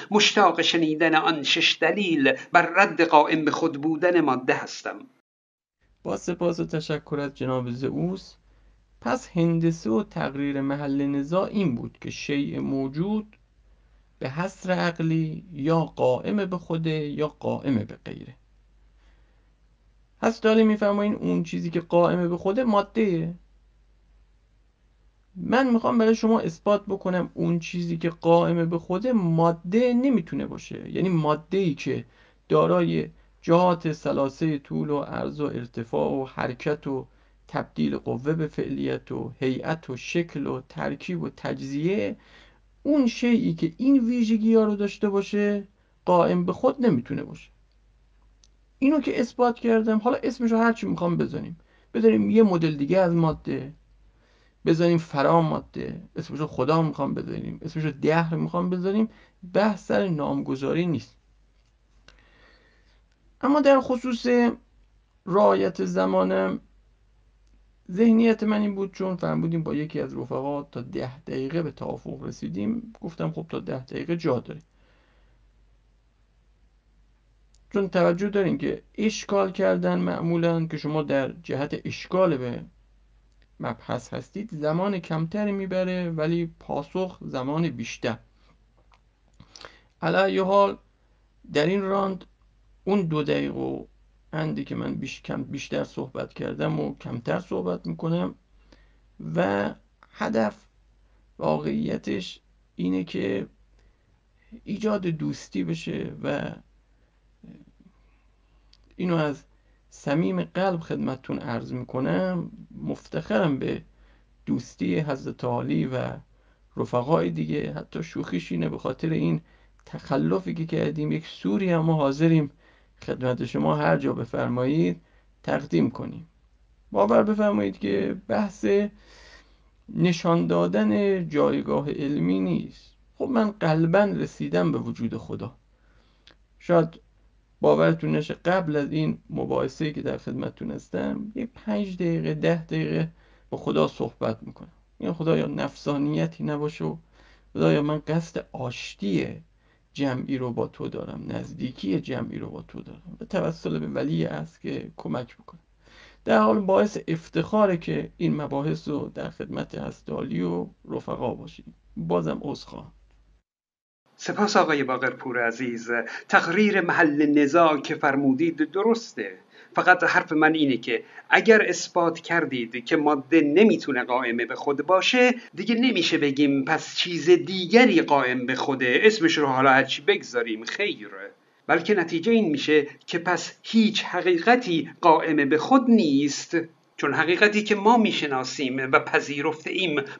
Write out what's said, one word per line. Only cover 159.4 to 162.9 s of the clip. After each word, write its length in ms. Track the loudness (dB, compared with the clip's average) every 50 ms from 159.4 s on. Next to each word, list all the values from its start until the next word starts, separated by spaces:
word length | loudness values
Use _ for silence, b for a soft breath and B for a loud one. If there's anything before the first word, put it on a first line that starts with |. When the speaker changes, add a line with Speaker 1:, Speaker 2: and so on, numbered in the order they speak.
| -10 -8 -8 -8 -8 -8 -8
Speaker 2:
هستالی 680 | -10 -10 -10 -10 -12 _ -10 -8 -8 -6 -4 -4 -4 -2
و 240 | -2 -2 -4 -6 -8 -12 _ -14 -10
رفقا 460 | -10 -8 -8 -6 -6 -6 -4 -4 -6
باشیم. 400 | -6 -10 -16 -18 -20 -20 -20 -20 _ _ _ -12
بازم 420 | -10 -4 -2 -2 0 0 -2 -4 -6 -6
عذرخواهم. 500 | -8 -10 -10 -12 -16 -16 -16 -18 -18